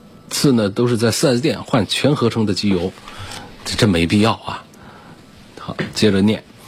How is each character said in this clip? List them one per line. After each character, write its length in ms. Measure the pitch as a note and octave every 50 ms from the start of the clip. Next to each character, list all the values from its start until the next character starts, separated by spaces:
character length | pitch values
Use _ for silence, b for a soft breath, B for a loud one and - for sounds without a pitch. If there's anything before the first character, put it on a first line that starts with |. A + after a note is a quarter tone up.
| - - - - - -
次 220 | - - - D3 B2+
呢 160 | A2+ G#2+ G2
都 180 | G2+ A#2+ B2
是 100 | B2 A#2+
在 140 | G#2+ A#2 A#2
四 160 | A2+ - -
S 140 | C#3+ B2 A#2+
店 200 | C3 E3 G#2 F#2 -
换 200 | - - A#2+ F2+ -
全 260 | - - - C3+ D3
合 160 | - B2 A2+
成 160 | - A#2 G#2+
的 80 | G2+ F#2+
机 140 | - G#2 G#2
油， 240 | F#2+ F2 F2 F#2+ - - B B B B B B B B B B B - -
这， 100 | - -
这 140 | - A#2+ G#2
没 180 | F2 E2 E2+
必 140 | E2 G#2+ G#2
要 140 | G#2+ A2+ G2+
啊。 280 | - - - - - - - B B B B B B B B B B - - - - - - - -
好， 160 | - - - - - - -
接 180 | - A2 G#2+ G2
着 80 | G2
念： 240 | G2+ G#2+ G#2+ - - - B B B